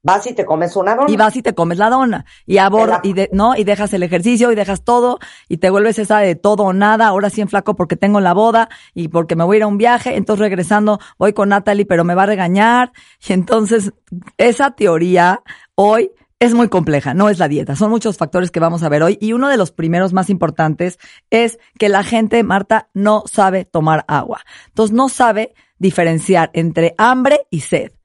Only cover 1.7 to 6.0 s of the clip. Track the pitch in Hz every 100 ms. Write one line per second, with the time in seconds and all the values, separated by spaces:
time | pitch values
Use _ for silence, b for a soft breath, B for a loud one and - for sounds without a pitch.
1.7 | 175 220 254 254 190 b b - 190 190
2.7 | 214 220 185 196 185 196 190 220 254 202
3.7 | 196 208 190 175 175 196 240 240 214 196
4.7 | 190 - 240 247 247 B B B 170 190
5.7 | 196 220 220